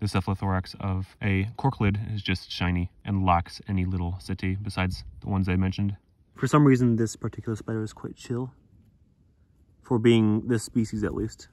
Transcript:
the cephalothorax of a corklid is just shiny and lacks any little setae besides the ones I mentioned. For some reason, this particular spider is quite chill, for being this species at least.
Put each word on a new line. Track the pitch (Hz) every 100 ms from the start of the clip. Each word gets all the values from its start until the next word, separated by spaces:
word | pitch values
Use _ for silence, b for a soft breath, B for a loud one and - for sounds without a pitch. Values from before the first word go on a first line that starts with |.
the | 104
cephalothorax | 101 98 95 98 92 - -
of | 98 92 92 -
a | 98 95 101 -
corklid | 139 - 104 101 110
is | 107
just | 98 92 -
shiny | - 87 87 87 _
and | - 98
lacks | 92 85 - - -
any | 98
little | 90 92 87 92
setae | - 95 92 95
besides | 104 98 92 90 - -
the | -
ones | 95 92
I |
mentioned. | 90 92 92 101 101 _ _ _
For | - 135
some | 151
reason, | 147 127 123 113
this | 113
particular | - 113 - 113
spider | 107 - 110
is | 107
quite | - 107 -
chill, | - 120 127 - _ - _ _ _ _ _ _ _ _ _ _
for | - 123
being | 117 117 107 107 117
this | 117
species | - 123 110 110
at | 104
least. | - 113 - -